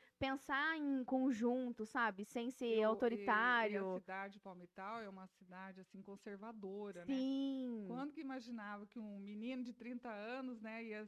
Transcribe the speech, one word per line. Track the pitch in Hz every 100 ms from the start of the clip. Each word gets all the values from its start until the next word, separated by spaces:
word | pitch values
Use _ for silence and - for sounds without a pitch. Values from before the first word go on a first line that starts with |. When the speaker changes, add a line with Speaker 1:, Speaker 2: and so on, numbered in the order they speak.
| - -
Speaker 1:
pensar | 269 269 - 277 311 320
em | 285 269 240
conjunto, | 262 262 220 233 254 247 226 214
sabe? | 277 226 190 202
Sem | 240 240
ser | - 240
Speaker 2:
Eu, | 220
e, |
e |
a | 214
Speaker 1:
autoritário. | 220 240 226 202 214 240 240 214 202 190 185
Speaker 2:
cidade | 185 190 196
de | 196
Palmital | 196 180 175 - 196 233
é | 208
uma | 190 185
cidade, | _ 180 180 190 185
assim, | 185 190
conservadora, | 202 196 220 202 220 220 196 202 208 175 175
né? | 262
Speaker 1:
Sim. | 262 269 277 269 254 226 196
Speaker 2:
Quando | 240 285
que | 285
imaginava | 277 262 233 233 208 208 208
que | 240
um | 214 202
menino | 196 214 233 262
de | 247
trinta | 247 233 247 247
anos, | 208 214 254 262 226
né, | 220 226
ia | 226 214